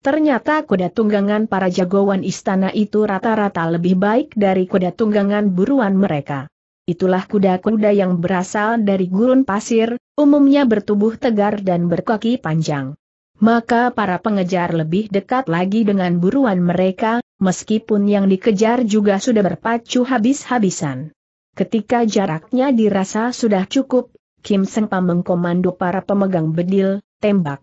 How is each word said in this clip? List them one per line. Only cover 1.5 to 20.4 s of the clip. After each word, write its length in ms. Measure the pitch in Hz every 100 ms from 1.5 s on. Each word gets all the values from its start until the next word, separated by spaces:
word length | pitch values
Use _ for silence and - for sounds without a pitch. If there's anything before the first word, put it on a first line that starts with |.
| 190 190
jagoan 560 | 180 180 196 202 190 190
istana 400 | - - 190 190 220
itu 320 | 208 208 214
rata-rata 560 | 190 226 220 202 180 165
lebih 240 | 170 180 185
baik 400 | 202 226 311 214
dari 320 | 196 190 185
kuda 240 | 190 180
tunggangan 640 | - 220 208 202 208 208 180
buruan 400 | 214 277 202 190
mereka. 560 | 196 151 - 139 135 _ _ _
Itulah 480 | - 170 185 180 -
kuda-kuda 640 | 208 190 180 214 220 208 202
yang 240 | 185 180
berasal 640 | 180 185 185 220 208 233
dari 240 | 202 196 180
gurun 400 | 185 247 262 269
pasir, 480 | 196 - 226 226 240 _ -
umumnya 480 | 294 294 277 285 262
bertubuh 480 | 214 202 208 214 226
tegar 480 | 247 214 202 214
dan 240 | 190 175 170
berkaki 480 | 170 180 220 226 254
panjang. 640 | - 160 156 143 135 151 _ _ _ _
Maka 560 | 220 233 226 233 247 240
para 240 | 202 180
pengejar 560 | 220 202 180 180 175 165
lebih 320 | 156 180 214
dekat 400 | 196 - 254 -
lagi 400 | 165 185 214 208
dengan 320 | 196 180 175
buruan 400 | 180 269 254 185
mereka, 640 | 175 175 185 185 220 233 - _
meskipun 640 | 190 180 - 214 220 208
yang 240 | 202 202 196
dikejar 560 | 190 240 196 220 247
juga 320 | 226 214 208 196
sudah 320 | 262 220 190
berpacu 560 | 175 226 233 - 247
habis-habisan. 1120 | 247 254 220 277